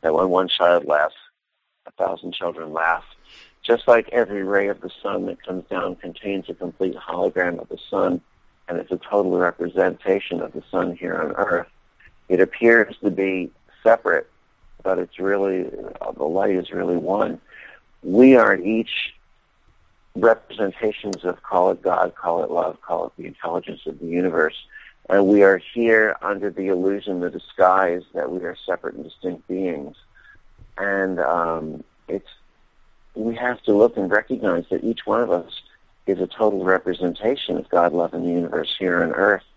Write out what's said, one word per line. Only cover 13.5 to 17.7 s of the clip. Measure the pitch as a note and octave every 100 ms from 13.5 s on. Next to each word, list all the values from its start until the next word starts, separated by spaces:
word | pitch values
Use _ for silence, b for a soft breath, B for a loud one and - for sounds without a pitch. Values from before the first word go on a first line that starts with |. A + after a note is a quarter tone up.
| _ _ _
separate, | - A#2 A2 E2 - _ _ _ - -
but | F#2+ F2+
it's | F2+ -
really, | F#2+ G2 G2 F#2 F2+ - - -
uh, | -
the | -
light | D2 F2+ G#2
is | F#2+ E2+
really | F2+ F2+ F2
one. | D#2+ G2+ G2+ - _ B B